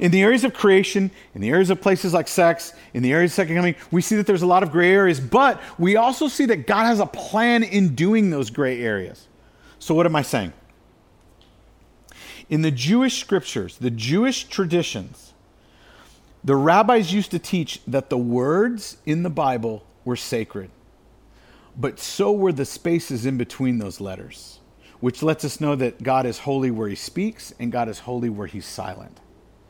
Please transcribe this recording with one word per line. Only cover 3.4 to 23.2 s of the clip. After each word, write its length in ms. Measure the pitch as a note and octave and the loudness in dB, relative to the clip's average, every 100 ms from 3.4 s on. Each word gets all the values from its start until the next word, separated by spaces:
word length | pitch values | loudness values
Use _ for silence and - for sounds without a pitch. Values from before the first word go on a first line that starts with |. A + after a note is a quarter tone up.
| E3+ E3 | 0 0
coming, 200 | F3 - - | 0 -2 -2
we 120 | F3 | -2
see 160 | - G#3+ | 0 0
that 100 | G#3 | 2
there's 140 | F#3 | 2
a 60 | F3+ | 4
lot 140 | F3+ | 2
of 100 | F#3+ | 2
gray 200 | D#3 F3 | 4 4
areas, 280 | G3 F#3+ C#3+ | 6 4 2
but 420 | B2+ A#3 C4+ G#3+ - - | 2 4 4 2 -6 -2
we 160 | F3 G#3 | 2 4
also 320 | A#3 B3+ D4+ | 2 0 -2
see 180 | - C4+ | 0 0
that 200 | G3 B2 | 0 0
God 180 | G#3 A3+ | 2 2
has 140 | A3 | 2
a 60 | G3+ | 0
plan 580 | - - G#3 A#3 A#3+ | -4 -4 0 2 2
in 320 | A3+ G3 F#3 B2 | 2 2 2 2
doing 340 | F3 A3+ G3+ | 2 4 2
those 200 | D3+ A2+ | 0 -2
gray 320 | A#2+ C3+ B2 | -2 -2 0
areas. 460 | A#2+ G#2 F2+ - _ _ _ _ - - | -2 -4 -6 -14 _ _ _ _ -20 -12
So 160 | - D#3+ | 0 2
what 100 | F3 | 4
am 100 | D#3 | 2
I 60 | |
saying? 300 | C#3 B2+ F#2+ - _ _ _ _ _ _ _ _ _ _ _ _ _ _ _ - - - - | 0 -2 -4 -10 _ _ _ _ _ _ _ _ _ _ _ _ _ _ _ -20 -20 -20 -4
In 140 | D3+ | 0
the 80 | D#3+ | 0
Jewish 500 | C3 C3+ A#3 C4 - | 0 2 2 2 -2
scriptures, 560 | - F#3+ - - F2 - | -2 -2 -2 -6 -8 -6
the 120 | B2 | -6
Jewish 540 | A#2 A2+ E3+ B3+ B3 | -4 -2 0 2 -2
traditions, 880 | - - F#3 F3 D#3+ A2 F#2+ - - _ _ _ _ _ - - - _ _ _ | -6 -4 0 0 -2 -6 -12 -18 -20 _ _ _ _ _ -20 -20 -20 _ _ _
the 140 | - C#3 | 0 2
rabbis 560 | D3 F#3 G#3+ A#3+ E3+ | 4 4 4 2 2
used 180 | G3 F#3+ | -2 -2
to 80 | F3 | -6
teach 400 | - F#3 D#3 - - | -4 -4 -4 -8 -6
that 220 | C3+ C3 | -4 -2
the 80 | B2+ | -2
words 800 | A#2+ A#2+ C3 E3+ A#3 A#3 - - - | 0 0 0 0 0 -4 -10 -12 -6
in 180 | D#3 | -4
the 60 | F3 | -2
Bible 560 | D3+ C#3 B2 A2+ G#2+ - _ | -2 -2 -2 -4 -8 -12 _
were 140 | - B2 | -6 -6
sacred, 520 | - A#2+ G#2+ G#2 F#2 - _ _ _ _ _ _ _ - _ - | -4 -6 -6 -10 -14 -18 _ _ _ _ _ _ _ -20 _ -8
but 200 | C3 - | -8 -6
so 360 | - - G3+ | -8 -2 0
were 180 | G#3 F#3+ | 2 2
the 140 | C#3+ C#3 | 0 -4
spaces 600 | - E3+ E3+ - B2+ | -6 -2 -2 -2 -4